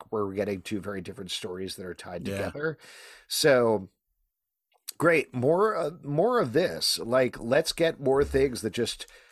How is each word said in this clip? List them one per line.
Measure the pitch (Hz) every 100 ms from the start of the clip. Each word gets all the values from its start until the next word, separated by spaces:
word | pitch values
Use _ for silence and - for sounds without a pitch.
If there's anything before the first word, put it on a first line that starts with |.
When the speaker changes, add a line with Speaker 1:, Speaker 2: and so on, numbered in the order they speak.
| -
Speaker 1:
where | 110 101
we're |
getting | 95 101 98
two | - 104
very | 95 98
different | 87 95 92
stories | - 101 92 95 -
that | 92
are |
tied | 87 95 90 90
Speaker 2:
Yeah. | 98
Speaker 1:
together. | 98 143 160 151 - - - - -
So | - 156 127 117 107 95 _ _ _ _ _ _ _ _ _ - -
great. | 165 160 -
More, | 127 127 170 214 202
uh, | 156 175
more | 143 147 220 247
of | 147
this. | 117 180 82 - -
Like, | 113 127 123 -
let's | 113 139 165
get | - 165 156
more | 135 135
things | 147 131 139 113
that | 110
just | 117 113 - - - -